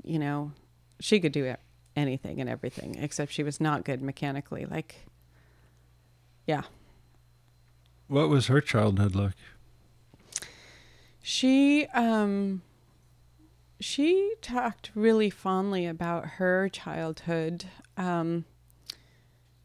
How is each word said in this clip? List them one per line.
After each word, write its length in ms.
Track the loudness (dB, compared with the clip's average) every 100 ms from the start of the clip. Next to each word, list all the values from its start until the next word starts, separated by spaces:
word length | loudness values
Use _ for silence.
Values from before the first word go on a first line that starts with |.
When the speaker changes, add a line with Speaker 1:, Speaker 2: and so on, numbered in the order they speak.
Speaker 1:
you 160 | -6 -2
know, 320 | -2 -4 -6 -12 _ _ _ _
she 200 | 2 2
could 120 | 4
do 120 | 0
it, 160 | -2 -6 -12 _ _ -2
anything 440 | 0 -2 -6 -6
and 100 | -6
everything, 460 | -6 -8 -8 -12 -8
except 300 | -8 -6 -6
she 120 | -4
was 160 | -6 -2
not 240 | -2 -2
good 180 | -4 -6
mechanically. 640 | -6 -6 -6 -6 -8 -10 -8
Like, 400 | -8 -10 -16 -20 _ _ _ _ _ _ _ _ _ _ _ _ _ -4
yeah. 140 | -4 -4 -16 -20 _ _ _ _ _ _ _ _ _ _ _ _
Speaker 2:
What 200 | 2 4
was 200 | 4 6
her 120 | 4
childhood 540 | 4 2 4 4 4
like? 200 | 4 0 -2 -12 -20 -20 _ _ _ _ -20 -14 -12 -12 -20 -20 -20 -20 -20 -20 _
Speaker 1:
She, 640 | -8 0 4 6 6 4 2
um, 680 | 0 2 2 2 0 -2 -4 -10 _ _ _ _ _ _ _ -20 _ _ _
she 540 | -8 0 2 4 2 -2
talked 480 | -6 -4 -4 -6 -10
really 360 | 2 4 6 2
fondly 560 | 0 -2 0 0 -2 -2
about 400 | -4 -4 -4 -6 -2
her 320 | 0 2 0
childhood. 960 | -4 -10 -6 -6 -6 -4 -2 -2 -6 -10 -18 -20 -6
Um, 480 | -2 -2 -2 -2 -6 _ _ -20 -20 -20 _ _ _ _ _ _